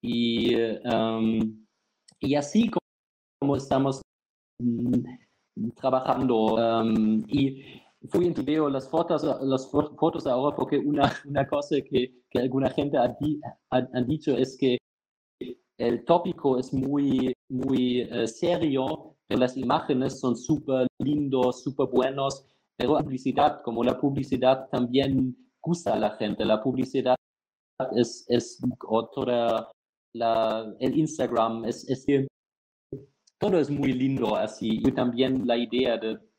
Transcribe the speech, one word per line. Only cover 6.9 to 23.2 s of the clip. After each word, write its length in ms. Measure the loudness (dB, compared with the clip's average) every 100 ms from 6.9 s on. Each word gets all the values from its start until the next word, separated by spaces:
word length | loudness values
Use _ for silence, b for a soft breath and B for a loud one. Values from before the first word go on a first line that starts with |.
| 2 2 0 0
y 360 | 0 0 -2 B B B B -4
fui 180 | 0 0
en 60 |
tu 100 | 0
video 260 | -2 0 0
las 200 | -2 -2
fotos, 340 | -2 0 0 0 -2
las 280 | 0 0 0
fo-, 240 | 0 0 0
fotos 280 | 0 0 -2
ahora, 280 | 0 0 0
porque 220 | 0 0
una, 240 | 0 2
<laughs> 240 | 2 0 -4
una 220 | -2 0
cosa 280 | -2 0 -2
que, 420 | 0 -2 -2 -8 _
que 100 | -2
alguna 300 | 0 2 0
gente 260 | 0 0 2
ha 100 | 0 0
di-, 220 | -2 -2 -6 -16 _
ha, 60 | -2 0
han 140 | -2 -2
dicho 280 | -2 0 2
es 200 | 0 2
que 200 | 0 0 _ _ _ _ _ _ -12 -12 _ _
el 240 | 0 0
tópico 560 | 2 2 2 -2 0 0
es 140 | -2
muy, 600 | -2 0 0 2 2 0 -2 _
muy, 520 | -6 0 0 2 0
eh, 260 | -2 -2 -4
serio, 880 | -2 0 0 2 0 -2 -4 -10 _ _
pero 120 | 0
las 160 | 0 0
imágenes 640 | -2 -2 0 0 0 -2
son 160 | -2 -2
súper 520 | 0 -2 0 0 0 _
lindos, 640 | -2 0 0 2 0 0
súper 240 | -6 -2 0
buenos, 580 | 2 2 0 -4 -4 _ _ _ _
pero 200 | 0 2
la 60 |
publicidad, 580 | 0 -4